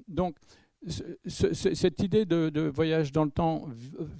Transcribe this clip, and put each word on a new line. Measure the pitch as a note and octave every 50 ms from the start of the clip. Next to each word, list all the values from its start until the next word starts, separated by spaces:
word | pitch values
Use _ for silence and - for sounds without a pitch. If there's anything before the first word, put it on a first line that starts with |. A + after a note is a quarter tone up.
| -
donc, | - D#3+ D3+ F3+ F3 D3+ - _ _ - _ _ _ _ _ -
ce, | F3 D#3 - - - F3 - _
ce, | F3+ - - G3 - E3
ce, | - - F#3+ E3
cette | - - F#3 - -
idée | G3 F#3 F#3+ G#3+ A3
de, | E3+ E3+ E3+ D#3+ D#3
de | D3 D3+
voyage | D#3+ D3+ C3+ C#3+ D#3+ D#3+ D#3+ D#3+ D#3 C#3
dans | C3+ D#3 D#3
le | D3
temps | - - E3+ E3 D#3+ - -
vi-, | D3+ A#2+ A2+ A#2+ C3+ E3+ - E3+ D3+ -